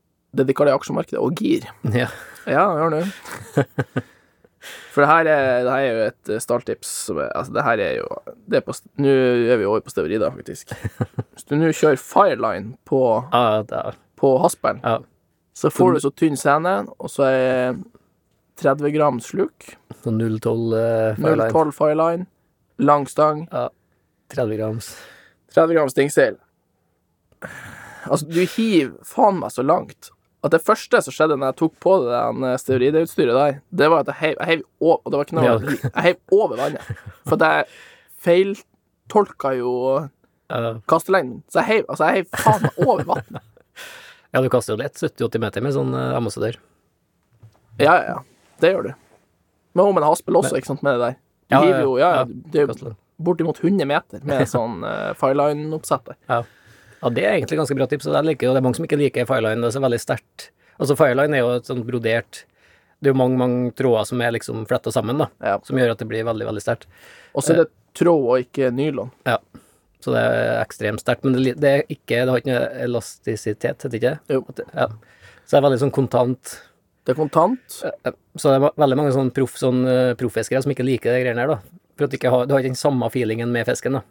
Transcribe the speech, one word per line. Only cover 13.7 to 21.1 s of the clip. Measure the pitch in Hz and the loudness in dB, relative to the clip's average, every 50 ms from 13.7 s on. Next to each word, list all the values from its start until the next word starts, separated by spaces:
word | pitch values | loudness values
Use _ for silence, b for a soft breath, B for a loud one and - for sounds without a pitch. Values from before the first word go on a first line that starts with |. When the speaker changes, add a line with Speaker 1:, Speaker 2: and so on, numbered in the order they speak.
Speaker 2:
er | - - - 104 - _ _ _ _ | -6 -6 -6 -8 -12 _ _ _ _
Speaker 1:
på | - 143 135 131 127 | 0 2 2 4 4
haspel, | - 175 - - - 127 101 123 - | 2 0 0 0 -4 -4 -4 -2 -4
Speaker 2:
Ja. | 117 113 117 - _ _ _ _ _ _ _ _ _ _ | -4 -4 -4 -6 _ _ _ _ _ _ _ _ _ _
Speaker 1:
så | - - - | -4 -4 -2
får | - - 185 180 165 | 2 4 2 4 4
Speaker 2:
Så | |
Speaker 1:
du | 147 139 139 | 2 -2 -4
så | _ | _
tynn | - 165 156 143 | 0 0 0 0
sene, | - - 147 143 156 165 180 196 202 202 - - _ | 0 0 2 2 2 0 -2 -2 -2 -4 -8 -12 _
og | - 139 | -14 -10
så | - - 139 131 | -2 0 0 2
er | 131 131 131 127 131 127 123 127 123 - - - _ - _ _ _ _ _ _ _ _ _ _ _ | 2 2 2 0 0 0 0 -2 -4 -6 -10 -16 _ -20 _ _ _ _ _ _ _ _ _ _ _
tredve | - 165 139 139 151 143 147 | 0 0 0 0 2 -2 -2
gram | 151 151 147 143 131 117 | 2 2 2 2 2 -2
sluk. | - - - 190 196 320 _ _ - - - _ _ _ - - - | -8 -6 -4 -2 -2 -2 _ _ -20 -20 -20 _ _ _ -20 -8 -4
Speaker 2:
Så | 120 | -2
null | 110 110 117 110 110 110 | -2 0 0 -2 -2 -2
tolv, | - 123 113 113 117 113 113 | -2 -2 -2 0 0 0 0
eh, | 113 113 117 113 113 110 110 | 0 0 0 0 2 0 0